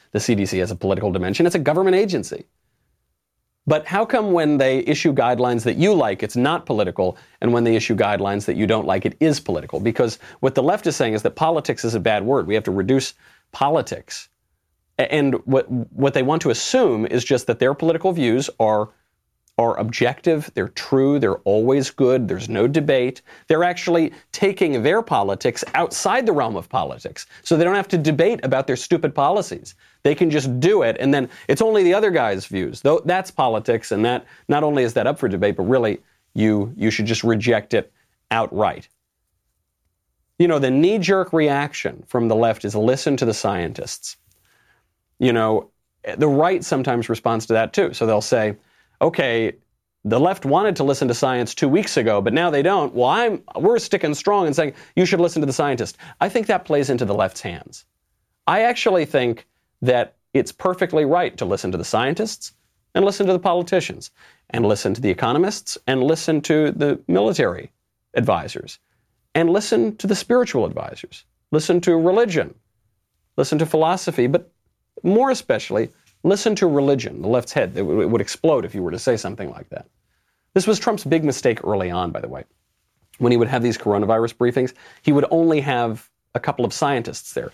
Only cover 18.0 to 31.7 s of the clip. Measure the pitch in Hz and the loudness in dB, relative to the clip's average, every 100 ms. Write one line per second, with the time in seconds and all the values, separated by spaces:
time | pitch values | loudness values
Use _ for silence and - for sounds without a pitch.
18 | 185 170 123 120 139 - 110 107 104 _ | 2 0 0 0 0 0 2 2 -2 _
19 | _ _ _ _ _ - 117 - 113 - | _ _ _ _ _ -2 0 0 -4 0
20 | 123 131 175 156 - - 92 - - 135 | 0 2 0 0 -2 -6 -6 -8 0 2
21 | 139 147 113 95 - 107 117 139 135 - | 2 2 2 0 0 2 2 2 0 0
22 | 127 127 104 92 110 107 120 156 147 135 | 2 2 0 -4 -4 0 0 2 2 0
23 | 123 123 - - - 160 175 175 - 170 | 0 -4 -16 -14 -2 0 2 -2 0 2
24 | 160 - _ - 202 196 170 131 123 208 | 0 -4 _ -2 -2 2 0 2 2 0
25 | 226 127 98 98 127 - - 139 - - | 0 -2 0 -2 -4 -4 -4 -4 -4 -2
26 | 190 240 226 151 117 98 85 113 71 60 | -2 0 0 0 -2 -6 -6 -6 -6 -8
27 | - - - - - 160 170 202 190 175 | -14 -16 -20 -18 -2 2 2 0 0 0
28 | 151 143 175 233 131 131 135 123 - 170 | 0 2 2 0 -2 -2 -2 -6 -2 -2
29 | 160 139 143 202 - - - - _ _ | 0 0 0 0 -4 -10 -16 -20 _ _
30 | 143 151 170 147 135 123 160 208 120 110 | 0 2 2 2 0 0 2 4 2 0
31 | 135 143 139 - - 135 220 | 2 2 0 -6 -2 0 2